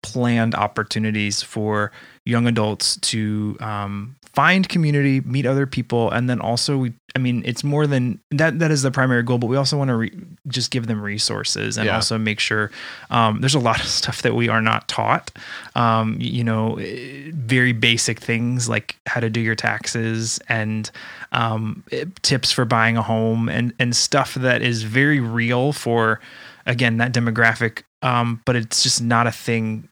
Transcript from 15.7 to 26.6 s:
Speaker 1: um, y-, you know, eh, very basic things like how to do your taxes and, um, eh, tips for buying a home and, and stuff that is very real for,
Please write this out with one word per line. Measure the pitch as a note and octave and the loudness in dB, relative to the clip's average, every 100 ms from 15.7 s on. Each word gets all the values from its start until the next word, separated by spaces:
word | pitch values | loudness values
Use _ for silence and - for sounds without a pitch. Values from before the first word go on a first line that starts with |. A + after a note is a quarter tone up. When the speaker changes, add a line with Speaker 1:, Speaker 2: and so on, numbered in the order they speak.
| - | 0
Speaker 1:
um, | A#2 A2+ A2 A2 | 2 4 0 -2
y-, | B2 | -2
you | B2+ | -2
know, | A#2 A2 A2 D3+ | 0 0 0 -2
eh, | D#2+ A#2+ C3+ C#3+ C#3 | -8 -10 -12 -14 -12
very | E3 A#2 B2+ B2 | -8 0 4 4
basic | A#2 A#2 A#2 - A2+ | 4 4 4 0 -4
things | - A#2 A#2+ B2 A#2 | -2 0 0 0 -2
like | A2 - - - | -4 -6 -14 -6
how | - | -2
to | A2+ | -2
do | A2 | 0
your | A2+ | -2
taxes | A2 A#2 G#2+ - A#2+ A2+ A2+ A2+ - - | 0 -2 -4 -6 -4 -2 -2 -4 -6 -4
and, | A#2 G#2+ A2 G#2+ - - - - | -2 -2 -2 -6 -12 -18 -18 -6
um, | B2 A#2 A2 A2 A2 - | -2 0 0 -4 -6 -8
eh, | - D3+ - | -8 -8 -4
tips | - C3 - | -2 0 0
for | - | 0
buying | A#2+ A#2+ A2+ A#2 | 2 4 4 2
a | |
home | A2+ A2+ A2+ A2+ A2+ | 0 0 2 0 0
and, | A#2 A#2+ - | 0 -2 0
and | B2 | 0
stuff | A#2+ - C#3+ C3 | 0 2 2 0
that | - B2+ A#2+ | 0 2 2
is | A#2 A#2 | 2 -2
very | A2 A#2 C#3+ D3+ | 0 2 4 4
real | A#2 A#2 A#2 B2 C3 | 2 0 0 2 0
for, | D3 - A#2 A2+ A2 - - - - | 0 0 2 2 0 -4 -20 -20 -10